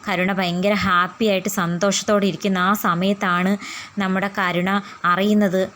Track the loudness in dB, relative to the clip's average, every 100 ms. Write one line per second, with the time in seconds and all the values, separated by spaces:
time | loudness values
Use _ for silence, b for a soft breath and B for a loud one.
0 | -2 -2 0 0 -2 0 0 0 2 2
1 | 2 0 0 0 -2 -2 -2 0 0 0
2 | 0 2 2 -2 -2 0 0 0 0 0
3 | 0 0 0 0 0 -2 B B B -4
4 | -2 0 -2 -2 -2 0 0 -2 -4 B
5 | -2 2 4 4 4 2 -2